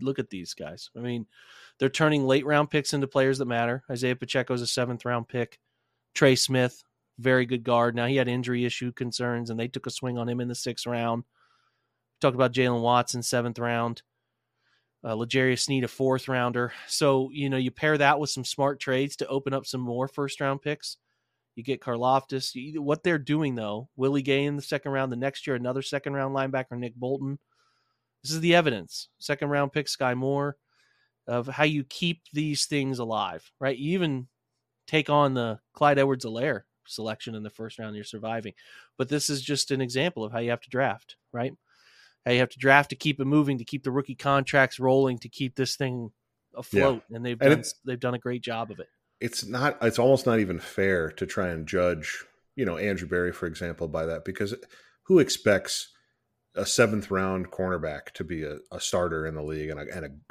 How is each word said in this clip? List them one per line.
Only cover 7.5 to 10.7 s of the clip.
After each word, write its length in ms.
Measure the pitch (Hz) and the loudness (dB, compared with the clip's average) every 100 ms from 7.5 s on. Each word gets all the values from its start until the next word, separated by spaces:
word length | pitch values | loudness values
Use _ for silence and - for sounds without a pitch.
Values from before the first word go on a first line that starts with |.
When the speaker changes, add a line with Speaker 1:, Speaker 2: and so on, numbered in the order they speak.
| 127 | -2
Speaker 1:
guard. 320 | 117 120 120 117 | 2 4 4 2
Now, 100 | 120 | 2
he 100 | 135 | 2
had 100 | 123 | 2
injury 340 | 123 123 123 120 | 0 -2 -2 -2
issue 280 | - 123 | -2 -8
concerns, 560 | - 120 - 123 120 117 | -6 -6 -2 -2 -2 -4
and 100 | 113 | -4
they 80 | 117 | -4
took 200 | 123 - | -6 -8
a 40 | |
swing 260 | - 131 120 | -6 -6 -4
on 120 | 117 | -2
him 100 | 120 | -2
in 80 | 123 | -4
the 80 | 120 | -6
sixth 300 | 123 | -6